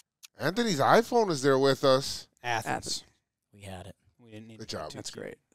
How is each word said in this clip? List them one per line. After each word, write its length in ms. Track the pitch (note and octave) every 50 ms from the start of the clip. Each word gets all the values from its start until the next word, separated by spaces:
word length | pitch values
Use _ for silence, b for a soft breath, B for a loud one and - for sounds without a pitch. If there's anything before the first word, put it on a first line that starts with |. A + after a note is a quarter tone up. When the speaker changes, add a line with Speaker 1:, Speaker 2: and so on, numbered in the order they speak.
| - _ _ _ - - _ -
Speaker 1:
Anthony's 400 | B2+ D#3 F#3 A#3+ A#3+ A3+ E3 C3+
iPhone 520 | B2 A#2 D#3 G#3+ A#3 - B3 A#3+ A3 F#3
is 100 | D#3+ C3
there 160 | C3+ C#3+ C3+ C3
with 240 | C#3 C3+ C3+ -
us. 460 | D3 C3+ C3 C3+ C3+ - - - - _ _ _ -
Speaker 2:
Athens. 260 | A#2+ A#2 A2 - C#3
Speaker 3:
Athens. 320 | B2 A2 - - - - - _ _ _ _ _ _ _ _ _
Speaker 4:
We 80 | _ G2+
had 260 | G2 F#2+ F#2 F2+ F#2 F#2+
it. 80 | - _ _ _ _ _
Speaker 2:
We 100 | A#2+ A2+
didn't 160 | G#2+ G#2+ A2+
need 120 | A2+ A2 G#2+
Speaker 1:
Good 80 | A2 -
Speaker 2:
to 80 | A2
get 40 | F2
Speaker 1:
job. 80 | D2+ D#2+
Speaker 2:
too 60 | - G#2
Speaker 3:
That's 120 | G2+ -
Speaker 2:
cute. 120 | - G#2 -
Speaker 3:
great. 140 | - - - _ _